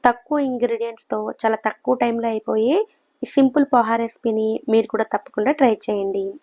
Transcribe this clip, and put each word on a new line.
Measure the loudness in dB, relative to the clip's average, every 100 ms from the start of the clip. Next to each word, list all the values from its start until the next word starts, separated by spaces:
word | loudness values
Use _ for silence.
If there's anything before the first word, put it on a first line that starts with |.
తక్కువ | 2 0 _ -2 -2
ఇంగ్రీడియంట్స్తో | -2 -2 -2 -6 -10 _ -6 -6 -4
చాలా | -2 -2 -4
తక్కువ | -6 -4 0
టైంలో | 0 0 -2
అయిపోయే | -4 -2 0 2 0 -2 _ _ _
ఈ | -2
సింపుల్ | 2 4 4 2
పోహా | 2 2 -2
రెసిపీని | -4 -4 -4 0 -2 -2 2
మీరు | 2 2
కూడా | -2 -2
తప్పకుండా | -4 -6 -2 -2 4
ట్రై | 2 2 -2
చేయండి. | -4 -2 -4 -6 -10